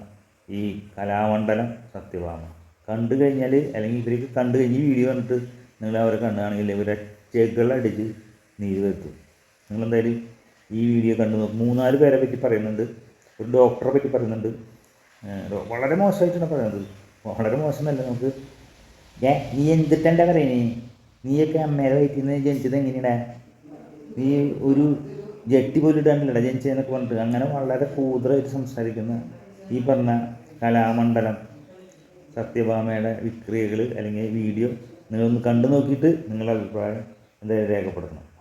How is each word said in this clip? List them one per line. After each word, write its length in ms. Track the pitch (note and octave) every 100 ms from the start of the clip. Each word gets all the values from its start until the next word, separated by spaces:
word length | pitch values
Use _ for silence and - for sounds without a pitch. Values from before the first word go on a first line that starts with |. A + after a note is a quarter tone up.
| G#2 - _ _ - G2+
ഈ 20 | G#2 G2 - -
കലാമണ്ഡലം 720 | G2+ G2+ G#2+ G#2+ G#2+ A2 A#2+ - -
സത്യഭാമ. 480 | G2 F2 F2+ E2+ E2 E2 - - _ -
കണ്ടു 260 | A2 A#2 C3+
കഴിഞ്ഞാൽ 340 | C#3+ C3+ B2+ C#3 D3+
അല്ലെങ്കിൽ 260 | A2 G#2+ A#2+
ഇവർക്ക് 240 | A#2 A#2+ C3 B2+
കണ്ടു 180 | B2 B2+
കഴിഞ്ഞ് 200 | B2+ B2+
ഈ 80 | D3
വീഡിയോ 180 | B2+ B2+
കണ്ടിട്ട് 260 | B2 A2 B2 B2 - - _
നിങ്ങൾ 160 | A2 A2+
അവരെ 160 | A2+ A2
കണ്ടുകയാണെങ്കിൽ 480 | A2+ G#2 G#2 G#2 G#2
ഇവരെ 200 | G2+ G2+ G#2 - - _
ചെകിളടിച്ച് 720 | A#2+ A2+ A#2 A#2 C3 A2+ G2 A2 G#2+ - - _ -
നീര് 200 | G2+ F#2+ G2
വരുത്തും. 280 | F2 D#2 - - _ _ _ -
നിങ്ങളെന്തായാലും 480 | G#2+ A2+ A#2 A#2 A#2 - - _ _ _ A2
ഈ 20 | A#2+
വീഡിയോ 200 | A#2 A2+ A2
കണ്ടു 160 | A2 A2
നോക്കും. 180 | G#2+ A2
മൂന്നാല് 340 | A#2+ B2 B2+ C#3
പേരെ 140 | D3 C3
പറ്റി 160 | B2+ B2
പറയുന്നുണ്ട്, 380 | B2+ G#2+ G#2+ G#2+ A#2 - - _ _ -
ഒരു 80 | A2+
ഡോക്ടറെ 380 | B2 B2 A#2+ B2
പറ്റി 140 | C#3 B2
പറയുന്നുണ്ട്. 360 | B2 A2+ A2 G#2+ A#2 - - _ _ _ _ G2+
ഏഹ്, 160 | G2 F#2
ഡോ-, 120 | G2 G2+
വളരെ 240 | A#2 C3+ E3+
മോശമായിട്ടാണ് 460 | G3+ - F3 F3 E3
പറയുന്നത്. 300 | D3 A2 G2 G2 - - _ A2
വളരെ 280 | G2+ A2 C3+
മോശമെന്നല്ല, 400 | D3+ C3 D3 C3+ B2+
നമുക്ക് 220 | A#2+ C3 - - - - - - - - - B2+
"ഏ, 20 | D3 -
നീ 100 | B2 D3 D#3+
എന്തിട്ടെന്താ 500 | D3+ D#3 D#3+ E3 E3+
പറയുന്നേ? 280 | E3 C#3 B2 A#2 A#2 - - _ _ B2
നീയൊക്കെ 320 | C#3+ D#3 D#3 D3+
അമ്മയുടെ 280 | C#3+ C3+ C#3
വയറ്റിൽ 220 | C#3+ C#3 C#3
നിന്ന് 180 | C#3+ C#3
ജനിച്ചത് 280 | C3+ B2+ C#3
എങ്ങനെയാടാ? 320 | C3 B2+ B2 A#2+ A#2+ - - _ - - - - - -
നീ 100 | C3 C#3+ C#3 - C#3
ഒരു 160 | C#3 D3+ C#3 - - - - A2+
ജട്ടി 240 | C3 A#2 E3 D#3
പോലും 120 | D3+
ഇടാണ്ടില്ലടാ 400 | D3 C#3+ C#3 A#2 B2+
ജനിച്ചതെന്നൊക്കെ" 460 | B2+ C#3 C3+ C3+
പറഞ്ഞിട്ട് 300 | C3 B2 A2+ A2+
അങ്ങനെ 220 | A#2+ C#3 C#3+
വളരെ 320 | C3+ C3 C3+ -
കൂതറായിട്ട് 560 | C3 B2+ B2 C#3 C3 C3+
സംസാരിക്കുന്ന 560 | B2 - A2+ A2 A2 A#2 A#2+ - - - - B2
ഈ 80 | B2+
പറഞ്ഞ 240 | C3+ A#2+ A#2 A#2 - - -
കലാമണ്ഡലം 920 | A#2 A#2 A2+ A#2 A#2 A#2 A2 G#2+ - - - - - - _ - - A#2
സത്യഭാമയുടെ 720 | - B2 A2 A2 A2+ A2 A2 A2+
വിക്രിയകൾ 560 | A2+ A2+ - A2+ G#2+ G#2+ A#2+ A2+
അല്ലെങ്കിൽ 260 | G#2+ G#2 A2 A2
വീഡിയോ 300 | G#2+ G#2 A#2+ A#2+ - - -
നിങ്ങളൊന്ന് 320 | A2 A#2 A#2+ A#2+
കണ്ടു 180 | A#2 C3
നോക്കിയിട്ട് 380 | C#3+ C#3 C3+ D#3 D#3+ G#2+
നിങ്ങളുടെ 260 | A2 A2 A2
അഭിപ്രായം 480 | G2 G#2+ G#2 A2+ A#2 - _ _
എന്തായാലും 260 | G#2+ A2 G#2
രേഖപ്പെടുത്തണം. 520 | G2+ F#2+ F2 E2 E2 - _